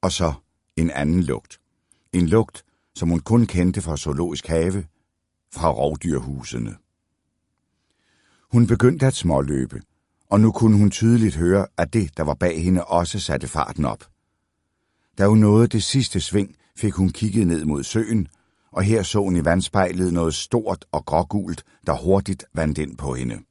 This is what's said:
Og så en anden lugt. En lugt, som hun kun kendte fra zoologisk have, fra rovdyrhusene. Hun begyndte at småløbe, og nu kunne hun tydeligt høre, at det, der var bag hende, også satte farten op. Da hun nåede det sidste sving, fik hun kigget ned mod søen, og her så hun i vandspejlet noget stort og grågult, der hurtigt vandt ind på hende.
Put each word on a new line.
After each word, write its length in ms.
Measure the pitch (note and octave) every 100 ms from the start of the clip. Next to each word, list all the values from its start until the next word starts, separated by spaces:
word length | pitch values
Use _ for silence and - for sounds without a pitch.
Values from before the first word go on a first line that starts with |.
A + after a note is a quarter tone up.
Og 120 | F#3+
så 200 | - E2+ C#2+ _ _ _ -
en 140 | E2
anden 320 | C2+ D2 F2
lugt. 380 | D#2 A#1 _ - _ _ _ _ _
En 140 | F2+ E2+
lugt, 380 | G#2+ A#2 - _ _ _
som 140 | - E2+
hun 120 | E2+
kun 260 | - A#2 A2
kendte 360 | F2+ F2+ F#2+
fra 140 | D#2+ D2
zoologisk 500 | - C#2+ F2 D2 -
have, 380 | E2 E2+ F#2+ F2 _ _ _ _ _ _
fra 200 | - E2
rovdyrhusene. 1040 | A#1 D2 D2+ F2 C#2 B1+ C#2 - B1 A1+ G1+ _ _ _ _ _ _ _ _ _ _ _ _ _ _ _ _ _
Hun 140 | A#2+ A#2
begyndte 400 | A#2+ B2 E3 C3+
at 80 |
småløbe, 680 | - E2+ C#2 C#2 C#2 B1+ A#1 - _ _ _ _
og 100 | G2+
nu 120 | A2
kunne 240 | - A2 G#2
hun 140 | G#2
tydeligt 460 | - A2+ A#2 A2 C#2+
høre, 300 | F2 F#2+ - -
at 160 | E2+
det, 240 | A2+ E2+ -
der 60 |
var 120 | D2+
bag 280 | C#2 F2 D#2+
hende, 220 | F2 F2+
også 340 | - E2+ F2 G#2
satte 300 | - C#2 C2+
farten 360 | D#2 B1 -
op. 240 | C#2 A1 - _ _ _ _ _ _ _ _ _ _ -
Da 80 | G2+
hun 120 | A2
nåede 280 | G#2+ G#2+ A#2
det 160 | A2+
sidste 380 | - C3+ A#2+ F#2+
sving, 360 | - G2+ G2 - _ -
fik 180 | A2
hun 160 | F#2 F#2+
kigget 360 | - A2 G2+ F#2
ned 180 | E2
mod 180 | D#2 D2
søen, 460 | C2 A2+ A2 A2+ E2 _ _ _ _
og 120 | -
her 200 | F#2 A2+
så 200 | F#2+ G#2+
hun 140 | G2 F2
i 80 |
vandspejlet 680 | D2+ F2 F2+ G2 F2+ F2 F#2
noget 220 | E2+ E2
stort 500 | D#2 - A#2+ G2+ F#2 -
og 120 | D2+
grågult, 600 | - D#2 E2 G#2 F#2 E2 _ _ -
der 60 |
hurtigt 520 | D2+ F2 G2 G2 F#2+ -
vandt 240 | D#2+ D#2 D2
ind 180 | D2 B1+
på 180 | C#2+
hende. 280 | B1+ B1 G#1+ -